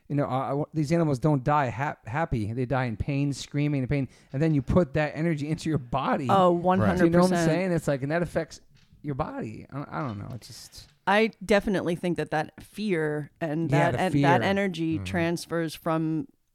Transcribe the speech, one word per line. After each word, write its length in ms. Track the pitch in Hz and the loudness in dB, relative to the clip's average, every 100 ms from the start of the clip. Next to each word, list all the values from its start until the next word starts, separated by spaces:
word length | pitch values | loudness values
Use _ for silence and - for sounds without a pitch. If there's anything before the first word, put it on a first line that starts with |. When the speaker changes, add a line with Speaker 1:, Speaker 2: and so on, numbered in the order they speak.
| - | -6
Speaker 1:
you 80 | 143 | -2
know, 100 | 143 | 0
I, 280 | 127 120 | -2 -2
I, 100 | 139 151 | -4 -4
these 180 | 156 143 | -2 0
animals 260 | 170 160 135 | 2 2 2
don't 240 | 151 147 | 2 2
die 220 | 123 147 131 | 2 2 0
hap-, 420 | 104 147 - - | -2 -6 -6 -8
happy. 460 | 131 165 127 104 | -4 -2 -2 -2
They 120 | 117 123 | -4 -2
die 200 | 131 127 | -2 -2
in 100 | 107 | -4
pain, 380 | - 139 143 | -2 0 0
screaming 480 | 135 - 143 147 147 | -2 -6 -2 0 0
in 60 | 127 | 0
pain. 200 | 143 131 - _ | -2 -2 -8 _
And 80 | 135 | 0
then 120 | 160 | 2
you 80 | 151 | 2
put 320 | - 185 175 | 2 2 2
that 180 | 156 151 117 | 0 -2 -2
energy 340 | 165 151 147 | -2 -2 -2
into 180 | 160 160 | -4 -2
your 100 | 156 | -2
body. 480 | 123 135 151 247 131 | -2 -4 0 0 2
Speaker 2:
Oh, 240 | 196 180 | 4 6
Speaker 3:
Right. 100 | 175 | 4
Speaker 2:
one 160 | 175 185 | 2 4
hundred 120 | 208 | 4
percent. 60 | 185 | 4
Speaker 1:
Do 60 | 170 | 4
you 40 | 170 | 6
know 60 | 180 | 4
what 40 | 180 | 4
I'm 60 | 165 | 2
saying? 240 | 160 185 | 2 2
It's 140 | 165 - | 0 0
like, 140 | 143 | -2
and 80 | 139 | 0
that 100 | 165 | -2
affects 400 | 175 175 160 - _ _ _ - | -2 -2 -4 -10 _ _ _ -14
your 140 | 147 135 | -8 -6
body. 500 | 156 277 135 107 - | -6 -6 -10 -10 -12
I, 120 | 135 143 | -12 -8
I 80 | - 147 | -6 -6
don't 100 | 104 | -8
know. 100 | 104 110 | -10 -12
It's 120 | - | -14
just 400 | - - - - _ - | -20 -20 -20 -20 _ 0
Speaker 2:
I 260 | 202 226 - 180 | 2 2 -2 2
definitely 500 | 208 196 185 131 175 | 2 4 0 0 -2
think 220 | 180 160 | -2 -2
that 140 | 151 | -2
that 200 | 156 156 - | -2 -4 -8
fear 680 | - - 214 170 156 151 147 - | -18 -8 -2 0 0 -4 -8 -8
and 300 | 165 151 156 | -4 -2 0
Speaker 1:
Yeah, 200 | 143 170 | 2 2
Speaker 2:
that 200 | 170 185 | 2 0
Speaker 1:
the 60 | 143 | 2
Speaker 2:
en-, 40 | |
that 180 | 143 180 | 4 4
Speaker 1:
fear. 80 | 175 | 2
Speaker 2:
energy 460 | 196 196 165 160 160 | 0 -2 -2 -2 -2
Speaker 3:
Mm-hmm. 80 | 92 | -2
Speaker 2:
transfers 680 | 180 165 170 - 165 165 - | -2 0 -2 -4 -4 -4 -6
from 520 | - 160 160 160 - _ _ | -2 -2 0 -2 -6 _ _